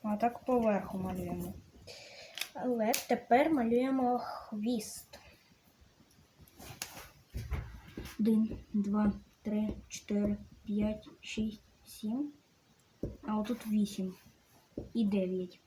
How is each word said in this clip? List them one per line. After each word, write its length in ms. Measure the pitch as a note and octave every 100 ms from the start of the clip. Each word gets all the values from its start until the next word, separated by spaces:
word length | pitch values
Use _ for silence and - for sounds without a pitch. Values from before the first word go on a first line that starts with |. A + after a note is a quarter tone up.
| G#3+
А 60 | G#3
так 280 | A#3 A#3+ -
поверху 520 | B3 A3 G3 F#3 F#3+
малюємо. 560 | F#3 F3+ F3 F3 F3 - - - - - - - - - -
Але 380 | C#4 B3+ A#3+ G#3+ A#3+ -
тепер 460 | A3+ - A#3+ D#4+
малюємо 680 | D4+ A3+ A#3+ C4 C4 B3 B3
хвіст. 1000 | - - - G#3+ G#3+ A#3+ - - - - - - _ _ _ _ - _ - _ - _ - - - - - - - - _ - - - - - - - - -
Один, 380 | G#3+ A3 A3 - -
два, 400 | G#3+ G3+ G#3 G#3 G3 - _
три, 320 | - G#3+ G#3+ - -
чотири, 500 | - - G#3 G3+ G#3 - -
п'ять, 460 | - G#3 G#3+ G#3+ - -
шість, 420 | - - A3 G#3 _ _ -
сім. 480 | - G#3+ B3 D4 - _ _ _ _ _ _ - - -
А 120 | G#3+
отут 280 | G#3+ A#3+ A3
вісім. 460 | G#3+ G3+ - F#3 F#3 - - _ - _ - -
І 120 | A#3 G#3
дев'ять. 540 | G3 F#3 F#3 F3+ -